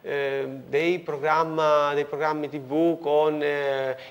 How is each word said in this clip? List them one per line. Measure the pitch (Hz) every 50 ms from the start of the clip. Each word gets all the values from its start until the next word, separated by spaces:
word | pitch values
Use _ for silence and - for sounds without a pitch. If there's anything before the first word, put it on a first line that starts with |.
eh, | - - 143 143 139 139 139 139 135
dei | 135 135 135 127 127 131 143 165 170 180 175
programma-, | 175 - 147 139 139 156 156 160 165 160 160 156 156 151 151 147 147 143 143
dei | 147 143
programmi | 143 - 143 156 156 156 151 151 139
T | 143 151
V | 131 127 143 156 165 170 165 165
con, | - 147 147 151 156 156 151 151
eh, | 147 147 147 143 143 139 135 135 135 131 127 - - -